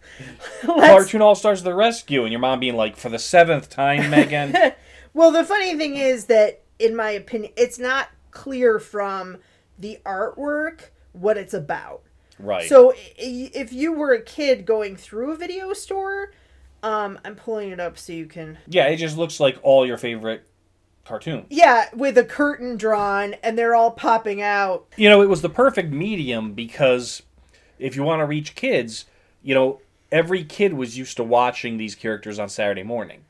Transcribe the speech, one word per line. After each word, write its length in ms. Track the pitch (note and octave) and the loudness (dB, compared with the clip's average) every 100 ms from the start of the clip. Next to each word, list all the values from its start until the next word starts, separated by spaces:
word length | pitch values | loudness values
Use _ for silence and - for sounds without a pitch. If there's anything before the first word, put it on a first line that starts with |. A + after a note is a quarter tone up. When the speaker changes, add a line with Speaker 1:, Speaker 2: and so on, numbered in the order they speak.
| - - - | -20 -20 -20
Speaker 1:
<laughs> 360 | - - - B3 | -20 -18 -10 -2
let's" 200 | E4+ - | 6 10
Speaker 2:
"Cartoon 320 | G3 F#3+ A3 | 10 8 4
All-Stars: 400 | G#3 G3+ G#3+ F#3+ | 4 6 2 0
The 120 | F3+ | -2
Rescue," 480 | F3+ A3+ A3+ - C#3 | 0 0 0 -4 -2
and 100 | A2+ | -2
your 80 | A#2 | -2
mom 200 | B2+ C3 | -2 -2
being 160 | B2+ A#2 | -2 -2
like, 200 | G#2+ - | -2 -4
"For 120 | B2 | -8
the 80 | A2+ | -8
seventh 500 | - F3 E3 D3+ - | 2 4 4 2 -4
time, 400 | - C#3 C#3+ D3 | -4 -2 0 2
Megan?" 460 | D3+ - D3 C#3+ F4 | 4 4 2 -2 2
Speaker 1:
<laughs> 160 | D4+ - _ - - D4 | 2 0 _ -20 -8 4
Well, 140 | E4 | 4
the 140 | D#4+ | 4
funny 320 | D#4 G#4 F#4 D#4 | 0 -2 -2 -4
thing 200 | D4+ C#4 | -6 -2
is 280 | C4+ B3+ | -2 -2
that, 380 | G3 A3 G#3+ - _ - | 2 4 2 0 _ -4
in 160 | A3+ A3+ | -2 -2
my 140 | G#3+ | -6
opinion, 420 | G3+ - A3+ G#3+ - | -6 -8 -10 -8 -2
it's 220 | A#3+ - | -2 -2
not 300 | B3 C4+ - _ _ | -4 -4 -6 _ _
clear 480 | - - C4 B3 G#3+ | -20 -12 0 0 0
from 560 | - G#3 G3+ G3 F#3 F3+ _ _ _ - | -4 -8 -6 -8 -10 -16 _ _ _ -20
the 200 | G3 - | -18 -14
artwork 840 | - F#3+ A3+ B3 C#4+ D4 D#4 E4 - _ _ | -10 -6 -6 -6 -6 -6 -6 -10 -20 _ _
what 240 | F3+ F#3+ G#3 | -6 -4 -2
it's 180 | G3 | -4
about. 480 | G3 D3 D#3+ - - _ _ _ - | -10 -8 -10 -12 -20 _ _ _ -14
Speaker 2:
Right. 320 | - - E2+ | -6 -4 6
Speaker 1:
So 220 | C#4 B3 | 8 8
i-, 40 | B3+ F#3+ - | 6 -8 -16
i-, 280 | B3+ B3 C4 | -12 -12 -10
if 180 | - A#3 | -10 -10
you 200 | B3 D#4 | -6 -6
were 200 | D#4+ D4 | -2 0
a 80 | A#3 | -2
kid 460 | A3+ - C#4+ B3+ F3+ | -2 -6 -2 -2 -2
going 300 | A3 G3+ F#3+ | -4 -4 -12
through 340 | - G#3+ C4 | -16 -10 -10
a 60 | D#4+ | -10
video 360 | F4 F#4 F#4+ | -10 -12 -10
store, 600 | G4 - G4 G4 G4 G4+ _ _ _ _ _ | -12 -10 -8 -8 -8 -12 _ _ _ _ _
um, 340 | A3 G#3+ G#3 G3 | -8 -6 -6 -10
I'm 120 | F#3 G#3 | -18 -16
pulling 340 | - A3 G3+ | -10 -8 -8
it 80 | F3+ | -10
up 180 | F3 E3+ | -12 -12
so 160 | - | -14
you 140 | E3 D#3 | -14 -14
can 320 | F3 D#3 D#3 - | -16 -18 -18 -2
Speaker 2:
Yeah, 200 | F3 C#3+ | 2 2
it 100 | E3 | 2
just 200 | E3 D3+ | -4 -4
looks 220 | E3 - | -6 0
like 180 | C#3+ B2+ | 0 2
all 240 | C#3 C3+ B2+ | 4 4 4
your 120 | A#2 | 0
favorite 500 | B2 A2+ A2 A2 _ _ _ _ _ _ | -6 -6 -8 -8 _ _ _ _ _ _
cartoons. 420 | - - - C3+ - | -14 -12 -8 -10 -6
Speaker 1:
Yeah, 360 | C#4+ E4 A#3+ - | 2 4 4 0
with 240 | A#3 C#4 A#3+ | -4 -2 0
a 60 | |
curtain 520 | A#3+ - D4 C#4+ B3 A3+ | 0 0 -4 -4 -10 -6
drawn, 580 | A3 G#3+ G3+ G3 G3+ G#3 | -2 -2 -2 -4 -6 -8
and 120 | A#3 A3+ | -6 -2
they're 200 | A#3 A#3 | 0 2
all 160 | A3+ | 2
popping 500 | A3+ D4+ A3+ A3+ G3+ | 0 0 0 -2 -6
out. 460 | G#3 G3+ G3 F3+ - - | -2 -2 -2 -4 -8 2
Speaker 2:
You 120 | G#3 | 6
know, 140 | G#3 | 8
it 60 | G3+ | 6
was 140 | F3 | 2
the 60 | D#3+ | -2
perfect 440 | D#3 C4 G#3+ E3+ | 2 2 2 -4
medium, 640 | C#3+ G3 G#3 C3 A#2 G#2+ | -4 -6 -6 -4 -6 -6
because 680 | G2+ A#2 - C3+ B2 A#2+ - - _ _ _ _ - | -10 -12 0 2 2 -2 -14 -18 _ _ _ _ -14
if 160 | C3+ | -10
you 80 | B2+ | -6
want 160 | D3 D#3+ | -2 -2
to 80 | D3+ | -2
reach 300 | D3+ D3+ - | -4 -8 -8
kids, 480 | C4 F#3 A#2 A2 - _ _ _ | -4 -2 -4 -10 -18 _ _ _
you 100 | C#3 | -2
know, 260 | C3+ C3 C3+ _ _ - | 2 2 -2 _ _ -4
every 320 | D#3 E3 F#3 | -2 0 -2
kid 320 | D#3 - G3+ | -4 -2 -2
was 240 | D3+ B2 A#2+ | 0 -8 -10
used 180 | C3 - | -12 -8
to 40 | |
watching 540 | A2+ A#2+ B2 B2 B2 A2+ | 0 2 2 -2 -8 -8
these 180 | A2 | -10
characters 460 | G2 A2+ G#2+ G#2+ G#2 | -8 -8 -8 -8 -10
on 80 | G2+ | -8
Saturday 340 | - G#2 G2 | -4 -4 -4
morning. 380 | G2 A#2 F#2 - _ | -6 -8 -10 -16 _